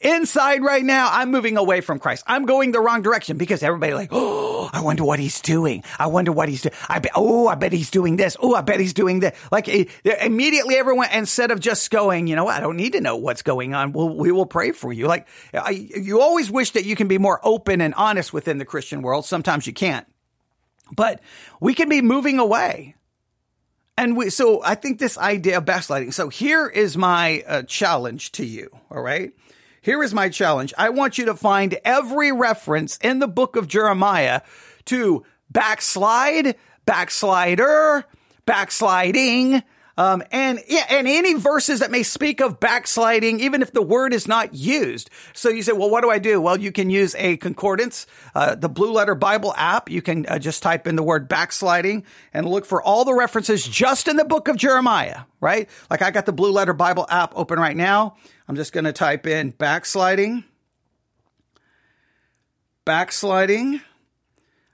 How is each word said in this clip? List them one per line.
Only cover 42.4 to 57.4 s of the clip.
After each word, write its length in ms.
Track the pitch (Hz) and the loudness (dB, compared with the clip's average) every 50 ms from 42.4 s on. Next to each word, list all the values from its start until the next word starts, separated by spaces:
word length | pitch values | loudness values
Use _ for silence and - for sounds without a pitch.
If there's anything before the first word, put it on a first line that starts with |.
of 180 | 269 240 151 - | 0 -2 0 0
backsliding, 800 | - 233 233 240 - - - 226 226 226 233 220 220 226 226 214 | 0 0 0 0 -2 -2 0 2 2 2 2 2 2 0 0 0
even 220 | 247 277 285 262 | -2 0 0 0
if 100 | 262 - | -2 0
the 100 | - 240 | 0 -2
word 300 | 196 156 226 254 262 262 | 0 2 2 2 2 2
is 140 | 247 208 - | 0 -2 -2
not 260 | - 220 226 214 - - | 0 0 0 0 -2 -6
used. 540 | 135 135 220 285 302 202 123 120 113 - - - - - - - | -6 -4 -2 0 0 -2 -2 -4 -8 -12 -16 -18 -20 -20 -20 -8
So 160 | - - 240 | -2 0 0
you 120 | 226 226 | 0 0
say, 100 | 185 220 | 0 0
"Well, 180 | 220 196 202 208 | 0 2 2 2
what 100 | 220 233 | 2 4
do 100 | 240 240 | 4 2
I 80 | 214 202 | 2 2
do?" 220 | 190 220 208 185 | 2 2 2 2
Well, 180 | 160 175 185 190 | 2 2 0 0
you 140 | 202 196 | -2 -4
can 180 | - 202 190 190 | -2 -2 0 2
use 240 | 190 196 196 175 - | 2 2 2 0 0
a 200 | - 190 180 175 | -2 -2 -2 -2
concordance, 680 | - - 180 - - 196 202 190 202 233 240 - - - - - - - - - | -2 -4 -8 -6 -4 -2 -2 0 0 -2 -4 -6 -12 -14 -16 -20 -20 -14 -6 -2
uh, 220 | 139 147 147 135 | 0 0 0 0
the 120 | - 160 156 | -2 -4 -4
Blue 220 | 131 165 208 226 | -2 0 0 0
Letter 240 | 220 220 202 208 185 | 2 2 2 2 0
Bible 400 | 135 190 196 208 220 202 202 - | 0 0 0 0 0 -2 -2 -2
app. 340 | - 151 170 196 240 - - | -2 0 0 0 -2 -2 -4
You 120 | 165 175 | -8 -6
can, 240 | - 180 165 165 147 | -4 -4 -4 -4 -2
uh, 120 | - - 156 | -4 -4 -4
just 240 | 135 160 151 - - | -4 -6 -6 -4 -2
type 240 | 165 170 165 - 170 | -2 -2 -2 -2 -4
in 80 | 165 | -2
the 60 | 160 | -2
word 260 | 156 160 160 151 135 131 | 0 0 0 -2 -2 -2
backsliding 760 | 180 156 170 - - - 196 180 175 175 175 196 214 214 - - - - - _ | -2 -2 -2 -4 -4 -4 0 0 0 0 0 -2 -4 -6 -8 -14 -20 -20 -18 _
and 160 | - 151 165 170 | -6 -6 -4 -2
look 160 | 190 202 196 | -2 -4 -4
for 180 | - 190 170 | -2 -4 -2
all 220 | - 180 202 233 254 | 2 2 2 4 4
the 100 | 269 254 | 2 2
references 500 | 247 247 233 - 226 - - 214 180 - | 2 2 0 0 -2 0 0 0 0 -2
just 440 | 123 107 - 247 254 262 - - 320 | -4 -2 0 2 2 2 0 0 0
in 80 | 302 | 2
the 80 | 311 302 | 2 2
book 240 | 302 320 302 311 - | 4 2 0 0 0
of 80 | 277 | 0
Jeremiah, 640 | - - 277 262 254 254 247 214 165 120 92 - 135 - _ _ - | 2 2 4 4 4 4 2 2 2 0 -2 -6 -12 -16 _ _ -2
right? 280 | - 156 196 220 208 - - - - - | 0 0 0 0 -2 -6 -12 -16 -8 -4
Like, 120 | 165 - | -2 0
I 80 | 190 196 | 0 0
got 160 | 190 208 - | 0 -2 -2
the 60 | 208 | -2
Blue 180 | 165 135 196 202 | 0 0 2 2
Letter 220 | 196 202 190 175 | 2 2 2 0
Bible 340 | 165 147 175 180 180 180 - - | 0 2 2 0 2 0 -2 0
app 260 | 175 180 170 - - | 0 0 0 0 -2
open 240 | - | -6